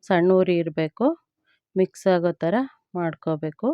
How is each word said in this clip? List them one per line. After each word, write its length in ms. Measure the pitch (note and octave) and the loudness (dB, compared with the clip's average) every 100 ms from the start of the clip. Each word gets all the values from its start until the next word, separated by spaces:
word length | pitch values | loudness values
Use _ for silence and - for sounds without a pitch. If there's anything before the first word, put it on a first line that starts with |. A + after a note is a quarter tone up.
ಸಣ್ಣ 340 | - F3+ F3 F#3 | 0 2 4 4
ಉರಿ 140 | F#3 E3+ | 4 0
ಇರಬೇಕು, 440 | E3+ D#3 D#3 - B3+ E4+ _ _ _ _ _ F#3+ | -2 -4 -6 -2 -2 -2 _ _ _ _ _ -2
ಮಿಕ್ಸ್ 300 | F#3 - - | -2 0 0
ಆಗೋ 180 | F3+ F3 E3+ | 0 0 -2
ಥರ 120 | E3 G#3 C4+ _ _ | -2 -2 -4 _ _
ಮಾಡ್ಕೋಬೇಕು 720 | F3+ E3+ D#3+ - D#3 D#3 D3+ A3+ | -6 -6 -6 -6 -6 -6 -6 -6